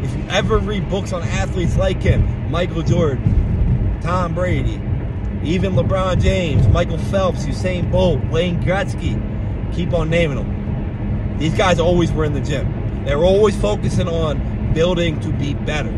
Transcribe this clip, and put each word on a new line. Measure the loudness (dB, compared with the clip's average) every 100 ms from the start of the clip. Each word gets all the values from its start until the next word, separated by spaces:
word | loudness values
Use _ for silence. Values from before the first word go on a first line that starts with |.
if | -4 -4
you | 0
ever | 0 2 0
read | 2 -2 -2
books | -2 -2
on | -4
athletes | -2 -2 -2 0 2 2
like | 2 2
him, | 2 4 2 0 -2
Michael | -2 -2 -2
Jordan, | 0 2 2 2 2 2 2 2 2 2 0 -2
Tom | -2 0 0
Brady, | 0 0 0 -2 -2 -4 -4 -4 -4 -6 -4
even | -2 0 2
LeBron | 0 2 0 0 2
James, | 2 2 2 4 4
Michael | 4 2 -2
Phelps, | -2 0 0 0 -4
Usain | -2 -2 -2 0
Bolt, | 2 2 2 0
Wayne | 0 0 0
Gretzky, | 0 0 -2 -4 -2 -2 -4 -4 -4 -4 -4
keep | -4 -2
on | 0 0
naming | 0 0 -2
them. | -4 -4 -4 -4 -4 -4 -4 -4 -4 -2
These | -2 0
guys | 2 2
always | 2 4 2
were | 0 0
in |
the | -2
gym. | -2 -2 -2 -2 -4 -4 -2
They | 2
were | 4
always | 6 4 4
focusing | 0 0 0 0 0
on | 0 0 -2 -4 -2 -2
building | 2 2 2 0 0
to | -2
be | -2 -2
better. | -2 -2 -2 -2